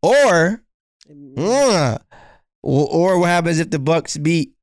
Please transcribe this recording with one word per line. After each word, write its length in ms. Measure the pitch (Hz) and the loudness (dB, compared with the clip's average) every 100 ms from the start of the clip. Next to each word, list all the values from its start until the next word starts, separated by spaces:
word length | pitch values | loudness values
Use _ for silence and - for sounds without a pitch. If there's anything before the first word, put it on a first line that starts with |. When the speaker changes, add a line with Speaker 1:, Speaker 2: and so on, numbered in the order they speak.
Speaker 1:
or, 600 | 175 269 269 175 160 220 _ _ _ _ _ | 2 2 4 2 0 -2 _ _ _ _ _
Speaker 2:
It 60 | 147 | -20
moves. 240 | 143 139 | -16 -6
Speaker 1:
uh, 580 | 196 262 277 190 139 113 _ - - _ _ _ | -2 2 2 2 -2 -4 _ -20 -20 _ _ _
or, 240 | 139 135 147 | -2 0 0
or 320 | 165 180 185 | 0 2 2
what 80 | 175 | 2
happens 320 | 175 170 160 | 0 0 -2
if 100 | 165 | -2
the 100 | 160 | -4
Bucks 380 | 135 165 - - | -2 -2 -2 -6
beat 360 | 147 165 - _ | -2 -2 -2 _